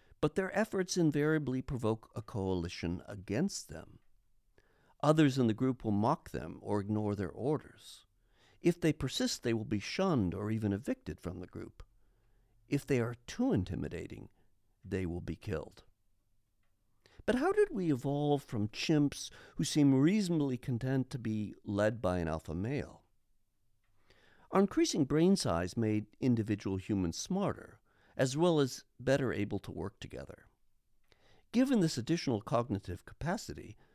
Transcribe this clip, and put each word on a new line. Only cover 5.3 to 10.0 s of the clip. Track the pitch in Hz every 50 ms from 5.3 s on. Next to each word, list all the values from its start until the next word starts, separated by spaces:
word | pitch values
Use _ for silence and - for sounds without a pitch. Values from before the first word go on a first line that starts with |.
| 127
in | 135 123 110
the | 107
group | 110 131 131 127 - -
will | 113
mock | 104 101 107 127 160 - - -
them | - - 71 85 90 -
or | - 107 104 104
ignore | 98 104 107 107 107 104 104
their | 101 95 78
orders. | - 107 107 147 156 - - - - - - - - - _ _ _ _ _ _ _ _ _ _ _ _
If | - 170 170 -
they | - 156
persist, | 151 - 139 131 - - 254 247 - -
they | - 120
will | 113 107 110
be | - 110 104
shunned | - - - -